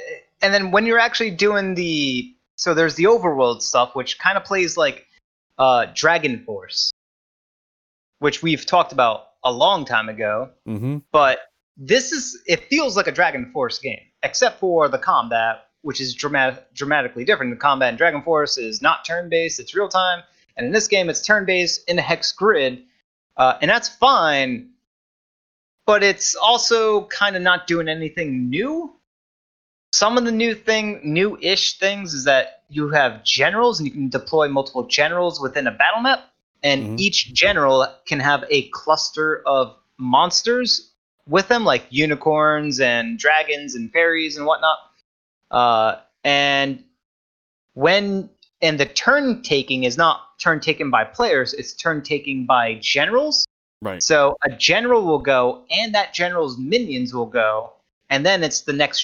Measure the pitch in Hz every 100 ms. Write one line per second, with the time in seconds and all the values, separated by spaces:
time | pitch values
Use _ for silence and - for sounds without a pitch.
0 | - 160 - _ 196 202 190 196 226 233
1 | 233 233 220 170 208 202 190 180 175 156
2 | 139 127 120 _ _ - - 165 160 156
3 | 185 233 180 139 123 117 - 127 123 131
4 | 123 - 185 196 - 196 175 170 147 -
5 | _ _ _ _ _ - 131 123 104 -
6 | 156 170 151 117 - 101 92 - - -
7 | _ _ _ _ _ _ _ _ _ _
8 | _ _ 143 - 165 147 - 180 160 135
9 | 120 107 - _ 131 123 165 190 131 117
10 | 110 107 107 107 131 _ - 110 123 143
11 | - 151 139 123 - _ _ - 135 240
12 | 262 302 - - - 165 - 285 277 196
13 | 175 139 175 143 117 156 123 - 135 104
14 | _ _ 143 - 247 - 190 165 147 131
15 | 190 156 120 117 113 113 _ _ 147 127
16 | 131 123 147 143 131 127 - - 143 151
17 | 123 120 127 156 123 117 143 135 127 117
18 | 170 147 165 156 143 - 113 107 147 165
19 | - 170 175 165 165 - 117 175 196 185
20 | 185 175 - _ _ - 240 214 214 196
21 | 175 147 - 208 190 185 175 - - 175
22 | - 165 - - 202 175 135 127 - _
23 | _ _ _ - 131 120 147 226 - -
24 | 262 247 160 139 131 120 - _ _ _
25 | _ _ _ _ _ _ _ _ - 208
26 | 196 190 - - 214 233 - 226 220 208
27 | 208 - 202 190 180 180 - 170 160 160
28 | 156 160 156 127 123 143 254 320 320 -
29 | _ _ _ _ _ _ _ _ _ -
30 | 208 247 233 220 233 220 220 220 214 202
31 | 147 156 208 - 160 190 - - 190 202
32 | 185 143 135 135 - - _ 143 147 151
33 | 131 110 - - 151 208 240 175 143 151
34 | 135 127 - 160 147 139 135 127 120 -
35 | 151 175 175 143 135 143 127 107 151 220
36 | 247 262 - _ _ _ 143 139 107 113
37 | 196 - - 127 185 185 139 131 131 -
38 | - 147 139 143 - 143 131 - - 156
39 | - 151 156 151 143 135 120 - _ -
40 | 127 135 175 - 226 247 240 - - _
41 | _ _ - 170 190 240 202 127 - 127
42 | 156 147 156 151 151 151 151 127 127 120
43 | 117 113 147 156 151 147 143 123 113 165
44 | 165 165 160 147 151 156 156 151 - _
45 | _ _ _ _ _ 120 123 113 110 85
46 | - _ 139 143 143 139 139 127 - _
47 | _ _ _ _ _ _ _ 131 151 196
48 | 202 196 - _ _ _ 165 147 139 -
49 | - 285 269 220 - 143 131 131 127 123
50 | 165 - - - 175 156 156 151 147 120
51 | 110 - 233 143 127 - 123 - 165 151
52 | 139 147 143 135 127 127 113 113 - 139
53 | 160 240 302 285 - _ _ _ 107 92
54 | - 151 143 143 - 123 - 190 240 240
55 | 180 147 139 127 127 - - 175 226 208
56 | 185 - 175 175 147 123 131 233 214 131
57 | 123 123 113 120 110 110 113 - _ _
58 | - 139 165 190 156 - - 143 143 -